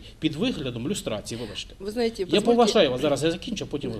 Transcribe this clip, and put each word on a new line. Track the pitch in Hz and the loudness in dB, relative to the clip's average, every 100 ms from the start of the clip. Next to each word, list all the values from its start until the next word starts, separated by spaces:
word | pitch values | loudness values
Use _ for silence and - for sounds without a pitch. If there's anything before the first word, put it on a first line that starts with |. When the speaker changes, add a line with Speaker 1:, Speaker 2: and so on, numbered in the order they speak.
| - - | -14 -4
Speaker 1:
під | 156 | -4
виглядом | 143 247 160 127 113 135 | 0 -2 -2 -6 -6 -6
люстрації, | 208 123 104 - 120 | -6 -6 -6 -6 -10
вибачте. | 110 - - - | -8 -10 -14 -12
Speaker 2:
Ви | 196 | -8
знаєте, | 226 226 226 | -2 -2 -2
Speaker 1:
Я | 180 | 0
Speaker 2:
позвольте | 196 226 | 2 6
Speaker 1:
поважаю | 240 214 226 147 | 6 6 6 4
вас, | 127 | 4
зараз | 147 139 | 0 2
я | 160 | 0
закінчу, | 170 254 208 127 | -2 -6 -8 -6
потім | 147 | -6
ви | 139 | -6